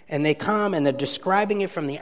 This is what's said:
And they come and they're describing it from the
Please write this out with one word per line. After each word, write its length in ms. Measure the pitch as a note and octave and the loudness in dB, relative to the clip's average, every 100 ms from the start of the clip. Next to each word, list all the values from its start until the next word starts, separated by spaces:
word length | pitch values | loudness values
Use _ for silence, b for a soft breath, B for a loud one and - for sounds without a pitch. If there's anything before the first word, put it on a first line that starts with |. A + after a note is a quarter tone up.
| B | B
And 160 | D3+ | -2
they 100 | D3+ | 0
come 400 | D3 - G#3 G#3 | 0 0 0 2
and 100 | F3 | 2
they're 80 | C#3 | 2
describing 720 | C#3 C#3 - F#3 G3 G#3 G#3 | 0 -2 -4 2 2 2 0
it 80 | F#3+ | -2
from 160 | - D3 | -4 -6
the 120 | C3+ | -2